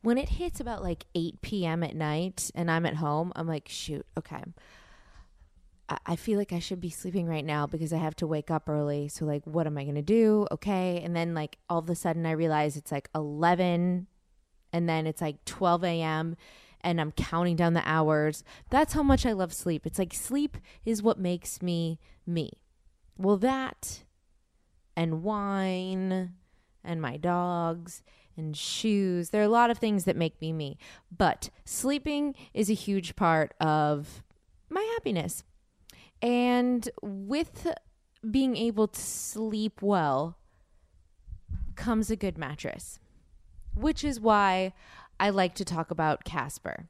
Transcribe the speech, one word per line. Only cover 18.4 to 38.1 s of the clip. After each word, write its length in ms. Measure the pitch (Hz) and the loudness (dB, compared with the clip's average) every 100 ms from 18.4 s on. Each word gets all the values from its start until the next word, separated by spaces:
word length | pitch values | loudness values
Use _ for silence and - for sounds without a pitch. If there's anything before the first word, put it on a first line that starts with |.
| - - - | -10 -20 0
That's 240 | 254 302 | 2 4
how 100 | 302 | 2
much 220 | 285 269 | 6 6
I 80 | 254 | 4
love 220 | 208 185 | 0 -2
sleep. 320 | - - 160 - | -2 -2 -2 -2
It's 120 | - | -4
like, 140 | 185 | -4
sleep 460 | - - 269 294 - - - | -4 -4 -2 -2 -4 -14 -10
is 180 | - 226 | -4 2
what 160 | 208 226 | 2 2
makes 440 | 185 175 - - | 0 -2 -6 -6
me 360 | 180 170 165 160 _ - - | -2 0 -2 -4 _ -18 -4
me. 240 | 170 156 - _ _ _ _ _ - | -4 -4 -8 _ _ _ _ _ -2
Well, 200 | 190 202 | 2 4
that 640 | 233 269 262 - - - - _ _ _ _ _ _ _ _ - | 4 0 -4 -8 -12 -14 -18 _ _ _ _ _ _ _ _ -2
and 260 | 165 160 | -2 0
wine 1120 | 175 208 202 196 190 185 185 185 190 185 180 180 _ _ _ _ | -2 -2 -2 0 0 -2 -4 -2 0 -2 -4 -10 _ _ _ _
and 160 | - 165 | -8 -4
my 160 | 151 143 | -4 -2
dogs 840 | 175 175 180 175 165 170 170 - _ _ _ - | 0 0 0 0 -2 -2 -8 -18 _ _ _ -10
and 200 | 156 147 | -8 -6
shoes, 720 | - - 220 208 196 180 170 | -6 -2 2 2 2 0 0
there 100 | 214 | 2
are 20 | |
a 40 | 214 | 4
lot 220 | 233 240 | 6 4
of 60 | 233 | 4
things 260 | 226 208 175 | 2 0 2
that 100 | - | 2
make 240 | 165 - | 0 -2
me 120 | 160 | -6
me. 260 | 160 143 - - - _ 175 | -4 -6 -10 -18 -20 _ 2
But 340 | 185 - - _ | 2 2 -6 _
sleeping 720 | - - 254 285 277 294 294 269 - | -10 -4 0 0 0 -2 -2 -4 -10
is 140 | - 202 | -2 0
a 40 | |
huge 400 | 214 - 196 175 | 0 0 -2 -2
part 400 | - 185 160 151 - | 0 4 4 2 0
of 600 | 160 156 151 147 147 - - _ _ _ _ | 2 4 4 0 -4 -14 -20 _ _ _ _
my 100 | 339 440 | -4 -2
happiness. 500 | 466 359 196 170 - - _ _ _ _ - - _ | -4 -2 -2 -2 -8 -14 _ _ _ _ -20 -20 _
And 680 | 240 240 247 247 247 247 220 - | 0 2 4 4 4 2 -2 -8
with 640 | - 196 196 285 330 - 339 - _ _ _ | -10 -8 -4 -2 -2 -4 -6 -6 _ _ _